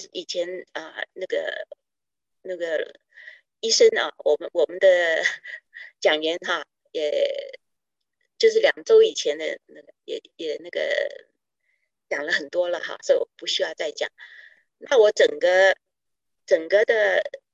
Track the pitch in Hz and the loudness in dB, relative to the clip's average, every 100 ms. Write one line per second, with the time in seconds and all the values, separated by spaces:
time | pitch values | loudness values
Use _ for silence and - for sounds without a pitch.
0 | - 185 165 180 175 185 - 151 160 - | 2 -14 -10 -6 -6 -8 -12 -14 -14 -12
1 | - - 185 - - - - - _ _ | -14 -12 -6 -6 -6 -8 -12 -16 _ _
2 | _ _ _ _ 185 180 170 156 - - | _ _ _ _ -12 -8 -4 -4 -6 -12
3 | _ - - - _ _ 226 - 226 226 | _ -20 -20 -20 _ _ -2 2 2 2
4 | 147 - 151 151 170 175 151 175 190 180 | -4 -4 -2 0 -2 -2 -2 2 4 4
5 | 170 160 180 - - - - - - _ | 2 0 -2 -6 -12 -20 -20 -20 -20 _
6 | 180 156 160 175 185 170 143 _ _ 160 | 0 0 0 -4 -4 -6 -8 _ _ -6
7 | 151 - - - - - _ _ _ _ | -4 -2 -2 -4 -10 -16 _ _ _ _
8 | _ _ _ _ 226 220 175 156 - 220 | _ _ _ _ 2 4 2 0 4 6
9 | 220 147 156 151 156 - _ - - _ | 6 2 -4 -4 -6 -8 _ -20 -20 _
10 | - 143 - _ 160 151 170 160 - - | -12 -12 -12 _ -8 -8 -8 -6 -4 -2
11 | - - - _ _ _ _ _ _ _ | -4 -8 -20 _ _ _ _ _ _ _
12 | _ 143 147 - 143 175 175 165 - - | _ -8 -4 -6 -4 -4 -4 -4 -8 -10
13 | - 170 - _ - - 175 160 165 - | -2 -2 -2 _ -8 -4 -6 -6 -8 -8
14 | 113 - - - - _ _ _ - 269 | -10 -10 -20 -20 -20 _ _ _ 0 6
15 | 214 214 165 147 175 185 190 - _ _ | 6 6 2 2 2 4 4 4 _ _
16 | _ _ _ _ - 175 160 196 - 226 | _ _ _ _ 0 0 4 2 4 2
17 | 208 180 - - _ | 2 0 -2 -10 _